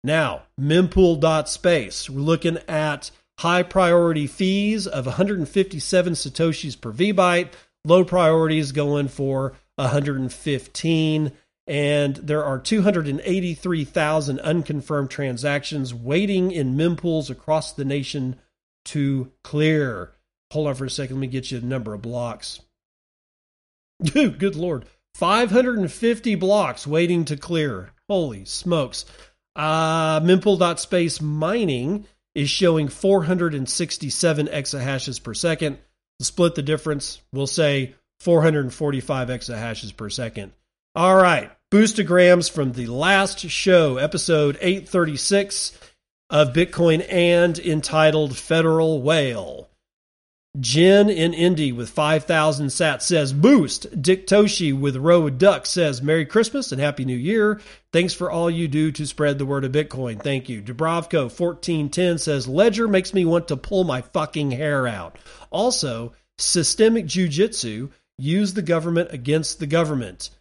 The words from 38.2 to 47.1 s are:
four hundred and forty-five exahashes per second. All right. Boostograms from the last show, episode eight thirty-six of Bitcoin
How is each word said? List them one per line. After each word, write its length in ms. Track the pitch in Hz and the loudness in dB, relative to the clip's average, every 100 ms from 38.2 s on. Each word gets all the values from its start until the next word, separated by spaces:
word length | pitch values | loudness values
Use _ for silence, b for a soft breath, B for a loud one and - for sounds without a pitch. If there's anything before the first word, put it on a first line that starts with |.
four 200 | 180 170 | 2 4
hundred 260 | 160 151 131 | 6 2 -2
and 80 | |
forty-five 540 | - 147 135 - 135 123 | -4 -4 -4 -4 -4 -4
exahashes 680 | 123 - 113 117 110 107 - | -6 -8 -8 -8 -8 -12 -12
per 140 | 107 | -10
second. 420 | 113 117 107 98 _ _ _ _ | -8 -8 -10 -14 _ _ _ _
All 220 | - 185 190 | 0 4 6
right. 340 | 180 147 - _ _ | 6 4 -2 _ _
Boostograms 760 | 202 214 220 160 175 180 175 165 | 4 4 2 2 6 8 8 4
from 240 | 160 135 | -2 -4
the 140 | 120 117 | -4 -6
last 540 | 123 170 196 190 - | -2 2 4 2 -4
show, 560 | 175 - 190 180 151 127 | -8 -2 4 6 6 0
episode 600 | 151 - - 156 147 139 | -2 -2 0 2 2 0
eight 280 | 180 190 - | -2 -2 -2
thirty-six 880 | 185 165 139 - 196 202 - - B B B _ _ _ | 0 0 -2 0 0 0 -6 -8 B B B _ _ _
of 220 | 151 143 | 2 4
Bitcoin 520 | 135 175 - 170 160 - | 2 0 2 2 2 0